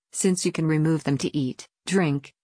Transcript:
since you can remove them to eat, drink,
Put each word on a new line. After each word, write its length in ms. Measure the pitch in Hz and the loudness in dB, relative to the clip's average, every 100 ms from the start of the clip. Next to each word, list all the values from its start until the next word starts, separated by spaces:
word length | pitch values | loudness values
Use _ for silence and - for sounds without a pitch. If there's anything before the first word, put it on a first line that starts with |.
| _ | _
since 340 | - 190 180 175 | -2 0 2 0
you 60 | |
can 140 | 170 160 | 0 2
remove 380 | 156 156 160 | 2 2 2
them 140 | - 139 | 0 -2
to 180 | 180 151 | -2 -2
eat, 300 | 127 - - _ - | -4 -6 -16 _ -2
drink, 460 | 190 160 139 - _ | 0 2 0 -4 _